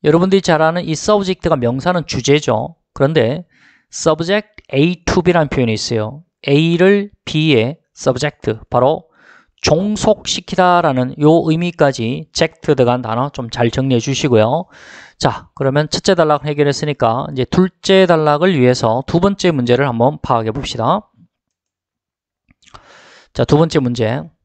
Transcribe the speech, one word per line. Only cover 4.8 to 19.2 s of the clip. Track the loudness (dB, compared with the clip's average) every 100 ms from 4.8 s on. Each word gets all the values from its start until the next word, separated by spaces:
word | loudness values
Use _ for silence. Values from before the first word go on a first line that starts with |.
| 0 0
to | -2 0
B라는 | 2 2 0
표현이 | 0 -2
있어요. | -2 -4 -4 -6 -10 -20 _ 0
A를 | 2 2 2 4 2 -2 _
B의 | -6 -2 2 2 2 -6 _ -6
subject, | -4 -2 -4 -6 -6 -6 -4
바로 | 0 0 -2 _ _ _ -20 _ _
종속시키다라는 | 0 0 0 -2 0 0 -2 -10 -6 0 2 2 2 -2 -4 0
요 | 4 4
의미까지 | 2 -2 -2 0 0 0 -4 -6 -8
젝트 | -4 -4 _ -2
들어간 | 2 2 0
단어 | -4 -4 -4
좀 | -8 -12
잘 | -2 -2
정리해 | 0 0 0
주시고요. | -2 -4 0 2 2 -2 -6 -18 -20 -20 -20 _
자, | -4 -4 -14
그러면 | -6 -2 0 -2
첫째 | -4 0
단락 | 2 2 0
해결했으니까 | -2 0 0 0 -4 -2 0 -2 -6
이제 | -6 -2
둘째 | 0 0 _ 2 4 4
단락을 | 4 2 2 2 4
위해서 | 2 2 0 -2 -2
두 |
번째 | 0